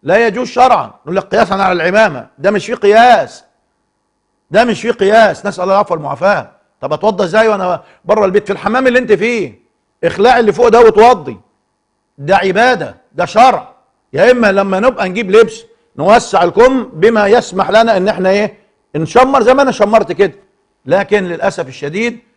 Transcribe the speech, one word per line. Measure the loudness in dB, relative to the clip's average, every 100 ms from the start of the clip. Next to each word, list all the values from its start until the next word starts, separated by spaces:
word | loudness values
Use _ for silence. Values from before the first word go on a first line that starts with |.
لا | 0 0 0
يجوز | -2 -8
شرعاً. | 0 2 2 -2 _
نقول | -6 -6
لك: |
"قياساً | -4 -2 -2
على | -2 -2
العمامه"، | -2 -2 0 0 -2 -16 _
ده | -4
مش | -4 -6
في |
قياس، | -2 2 4 6 4 0 -10 _ _ _ _ _ _ _ _ _ _ _
ده | 0
مش | 0 -2
في | -4
قياس، | -2 2 4 2 0 -8
نسأل | -6
الله | -2
العفو | 0 0
والمعافاة. | -6 -8 -4 -2 -2 -6 _ _ _
طب | -8
اتوضى | -4 -4 -2
ازاي | -2 0 0
وانا | 0 -4 -6 _ _
بره | -4 0
البيت؟ | 0 -2 -4
في |
الحمام | -6 -4 0 0
اللي | 0
انت | 0
فيه، | 0 0 -4 -6 -12 _ _ _ _
اخلع | -6 0 2 4
اللي | 2
فوق | 2 2
ده | 4
واتوضي، | 4 6 4 4 -4 -16 _ _ _ _ _ _ _ _
ده | -2 0
عبادة، | 0 0 0 0 -6 -16 _
ده | -8
شرع. | -4 2 2 2 -8 _ _ _ _
يا | 0 2
اما | 2 2
لما | 0 -2 0
نبقى | -2 -2 -6
نجيب | -6 0
لبس | 2 2 -2 -20 _ _ -6
نوسع | 0 0 2 -2
الكم | 0 4 2 2
بما | -6 0 0 2 2
يسمح | 0 0 -6 0
لنا | 2 2 0
ان | -2
احنا | -2 -2
ايه، | -2 -2 -8 _ _ _ -8
نشمر | -2 2 2 2
زي | 2
ما | 2
انا | 0
شمرت | 0 0 0 0
كده. | -2 -2 -2 _ _ _ _ -2
لكن | -2 0 -2
للاسف | -2 -4 -6 -6 -12
الشديد | -10 -10 -6 -6 -8 _